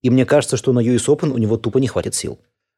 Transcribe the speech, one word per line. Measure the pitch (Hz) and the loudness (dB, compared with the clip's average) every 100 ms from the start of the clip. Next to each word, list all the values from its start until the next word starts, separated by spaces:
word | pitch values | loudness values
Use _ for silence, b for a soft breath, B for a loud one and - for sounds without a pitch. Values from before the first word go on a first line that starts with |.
И | 123 | 2
мне | 131 | 2
кажется, | 120 151 139 127 | 4 2 2 -2
что | - | 0
на | 123 | 2
ю | 117 120 | 2 0
эс | 123 | 2
Open | 147 156 | 0 0
у | 120 | -2
него | 107 110 | 0 -2
тупо | 113 127 | 0 0
не | 131 | 0
хватит | - - | -4 -4
сил. | - - - _ _ _ | -6 -8 -12 _ _ _